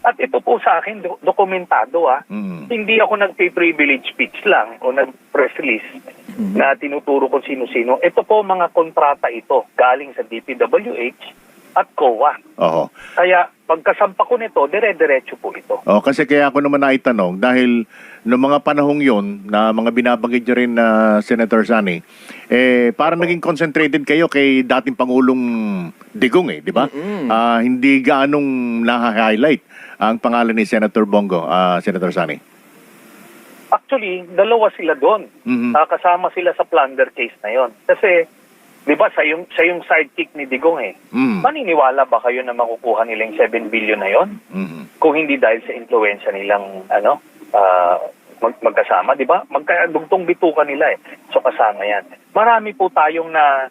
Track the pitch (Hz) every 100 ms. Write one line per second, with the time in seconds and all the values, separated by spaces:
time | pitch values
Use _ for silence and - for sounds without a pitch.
0 | - - 508 - - 226 - 170 196 220
1 | 175 - 147 - 190 185 175 135 113 165
2 | 151 131 - 104 98 87 - 233 214 220
3 | 208 208 202 - 180 180 170 151 147 131
4 | - - 123 - 208 156 110 117 127 131
5 | 135 - _ 147 127 - 147 110 - -
6 | - - - - 104 104 135 139 147 143
7 | - 139 131 135 131 135 120 127 120 135
8 | - - 208 214 196 185 170 - 165 165
9 | 147 143 131 117 _ 135 - - 127 135
10 | 139 123 113 113 - 120 117 160 214 -
11 | 120 - - - _ - - 175 196 -
12 | 139 113 143 - - - 85 80 69 -
13 | - - 180 180 175 _ - 165 196 -
14 | 202 190 - 240 220 - 143 185 220 170
15 | 151 135 - 127 - - - - - 101
16 | 135 139 147 147 143 135 143 143 139 135
17 | 135 113 92 92 123 127 123 120 110 -
18 | - - 113 123 135 143 151 147 143 147
19 | 139 104 101 101 98 104 110 110 117 117
20 | 123 120 120 123 117 123 123 117 113 110
21 | 110 107 - 117 113 113 104 113 98 85
22 | - - - - - 120 127 123 120 107
23 | 151 170 170 175 156 156 165 147 151 147
24 | 139 151 165 143 139 131 127 127 135 120
25 | 127 127 127 131 123 113 110 95 85 -
26 | - 110 123 165 170 78 76 92 143 139
27 | 180 208 127 113 120 117 120 127 135 139
28 | 127 139 139 147 139 131 120 117 117 120
29 | 117 107 110 110 139 220 _ - - -
30 | 107 113 123 120 117 113 117 113 107 113
31 | 104 104 101 87 80 90 90 87 104 90
32 | 90 92 80 71 _ - - - - -
33 | - - - - - - - - - 269
34 | 208 180 175 180 214 233 214 - 165 147
35 | 151 214 143 - - 123 120 147 156 165
36 | 180 175 175 190 175 - 175 160 135 131
37 | 131 - 117 - 107 120 123 - - -
38 | 208 175 165 _ _ _ _ - - 147
39 | 208 - 156 160 180 - 170 175 - 165
40 | 143 - 156 151 135 131 156 160 104 -
41 | _ 120 135 202 247 302 220 156 131 135
42 | 131 113 123 123 127 120 117 113 123 107
43 | 113 110 110 107 113 117 107 113 107 107
44 | 98 113 196 208 _ 92 92 82 - -
45 | 160 147 156 135 117 117 - 123 117 120
46 | 104 101 - 98 101 101 98 95 95 107
47 | 107 147 - - - 107 95 90 87 90
48 | - - _ - 113 - 117 104 104 92
49 | 110 143 127 180 - - 151 175 170 156
50 | 160 190 170 175 175 151 147 139 151 -
51 | - - - 131 131 - 113 101 101 101
52 | 92 - _ 190 226 226 214 202 185 175
53 | 156 165 165 160 147 135 131